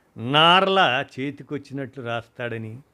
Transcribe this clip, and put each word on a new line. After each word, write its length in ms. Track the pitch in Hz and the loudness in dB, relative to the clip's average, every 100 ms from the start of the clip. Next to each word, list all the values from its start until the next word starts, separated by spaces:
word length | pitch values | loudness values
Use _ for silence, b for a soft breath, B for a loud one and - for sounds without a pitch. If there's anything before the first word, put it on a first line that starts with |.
| _ - | _ -10
నార్ల 880 | 117 147 165 180 190 190 170 127 135 - | -2 4 6 6 4 4 2 2 -4 -8
చేతికొచ్చినట్లు 840 | 139 139 135 147 139 139 131 143 | -8 -8 -10 -10 -10 -10 -10 -10
రాస్తాడని 760 | 117 117 - - 120 113 110 117 - | -8 -8 -8 -10 -8 -8 -12 -14 -20